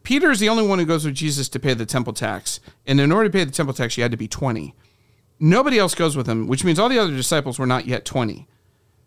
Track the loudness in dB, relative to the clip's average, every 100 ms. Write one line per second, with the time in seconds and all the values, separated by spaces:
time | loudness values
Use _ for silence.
0 | -2 2 4 4 2 2 2 2 0 0
1 | -2 -4 -4 -2 -4 -4 -2 -2 -2 -4
2 | -4 -6 -6 -6 -8 -10 -14 _ 0 2
3 | 4 4 2 2 0 -2 -4 -2 -4 -2
4 | -2 -2 -6 -4 -4 -4 -8 -16 _ _
5 | _ _ _ 0 4 6 4 2 2 2
6 | 0 0 -2 -2 0 0 2 2 2 2
7 | 0 -2 0 -2 -2 -4 0 0 -2 -6
8 | -4 -4 -4 -6 -18 _ _ _ _ _